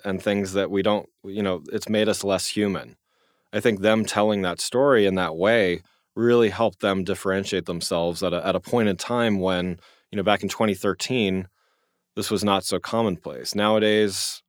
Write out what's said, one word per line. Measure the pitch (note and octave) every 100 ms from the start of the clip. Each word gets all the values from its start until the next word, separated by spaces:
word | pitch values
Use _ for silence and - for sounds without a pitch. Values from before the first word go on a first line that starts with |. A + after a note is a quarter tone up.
| G2+
and | F#2+
things | G#2 G2+ F#2+
that | G2 F#2
we | G2
don't, | G2+ G#2 - _
you | G2 G2+
know, | G2 F2+ D2
it's | G#2+ -
made | G#2+ G#2+
us | G2
less | G2 F#2 -
human. | - G#2 F2 A#1 - _ _ _ _ _
I | G#2
think | B2 G2+
them | G#2 A2 G#2
telling | G#2 G#2+ G#2
that | F#2 E2+
story | - B2 C#3+ B2 G2
in | F#2+
that | F2 D#2+
way | G2 A#2 F#2+ F2 _ _ _ -
really | A#2+ A#2+ A2
helped | F#2 A2+ F#2
them | G2+ G2
differentiate | F2+ F#2+ G2 F#2+ F#2+ F#2+ E2+
themselves | E2+ - F2 E2+ E2+
at | F#2
a, | F2 F#2
at | F#2
a |
point | - A#2+ G#2+
in | F2+
time | - A#2+ A#2 G2+
when, | F#2 F2+ F2+ E2+ _ _ -
you | G2+
know, |
back | F#2+ G2+
in | G2
twenty | - A2 F#2+
thirteen, | G#2 F2 - B2+ G2+ F#2+ F2+ _ _ _ _ _ _ -
this | G2+
was | G2+
not | G#2 G2
so | - F2+
commonplace. | - A2+ A2+ E2+ D#2 C2 - G2+
Nowadays, | G#2 A2 G#2+ G#2+ G#2 F#2+ - -